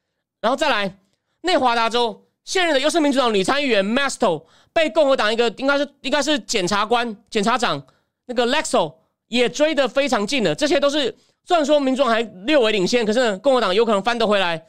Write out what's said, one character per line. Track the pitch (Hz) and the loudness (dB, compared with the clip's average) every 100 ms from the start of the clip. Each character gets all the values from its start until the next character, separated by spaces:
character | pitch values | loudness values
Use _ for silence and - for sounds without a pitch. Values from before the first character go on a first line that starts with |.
| _ _ _ _ | _ _ _ _
然 | 220 | -4
后 | 277 | -2
再 | 311 | 0
来 | 220 196 190 _ _ _ _ | -2 -4 -8 _ _ _ _
内 | 320 214 | -2 0
华 | 254 233 | 2 0
达 | 226 | 0
州 | 240 233 196 _ _ - | 0 -2 -4 _ _ -6
现 | 381 349 | -2 0
任 | |
的 | 269 | 2
又 | 294 | 2
是 | 330 | 2
民 | 285 | 0
主 | 262 | 2
党 | 240 | 0
女 | 202 | 0
参 | 185 269 | 0 -2
议 | 285 | 0
员 | 214 196 | 0 0
Masto | 247 269 - 220 151 - _ _ | 0 -2 -2 -2 -2 -8 _ _
被 | 339 311 | -2 0
共 | 320 269 | 2 2
和 | 262 | 2
党 | 214 | 0
一 | 226 | 0
个 | 233 - | -2 -2
应 | 269 | -2
该 | 285 | 0
是， | 285 _ | -2 _
应 | 269 | -4
该 | 285 | -2
是 | 277 294 | 0 -2
检 | - 214 175 | -2 -2 0
察 | 202 214 | -2 0
官、 | 240 240 202 - | -2 -2 -8 -8
检 | 220 | -4
察 | 202 240 | -2 0
长 | 220 143 - _ _ _ - | -2 -4 -8 _ _ _ -8
那 | |
个 | 247 240 | -2 0
Lexo | 294 - 233 - - _ _ - | 0 0 -2 -2 -6 _ _ -4
也 | 240 240 | 0 0
追 | 247 302 285 | 2 0 2
得 | 262 | 0
非 | 277 285 | 0 0
常 | 233 - | 0 -2
近 | 269 | -2
了。 | 185 151 | -2 0
这 | 285 | 0
些 | 285 | 2
都 | 285 | 0
是 | 302 254 - _ _ | 0 -4 -6 _ _
虽 | - 349 | -2 0
然 | 285 | 2
说 | 294 | 2
民 | 262 | 2
主 | 262 | 0
党 | 254 | 0
还 | 220 226 185 220 | 0 -2 -8 0
略 | 302 | 2
微 | 220 | 4
领 | 214 175 | 2 0
先， | 240 214 | 0 0
可 | |
是 | 220 | 0
呢， | 240 196 | 0 0
共 | 277 | 0
和 | 254 | 2
党 | 202 190 | 2 0
有 | |
可 | 226 | 2
能 | 202 | 0
翻 | 214 240 | 0 0
得 | 208 | 0
回 | 202 | 0
来。 | 180 160 | 0 -4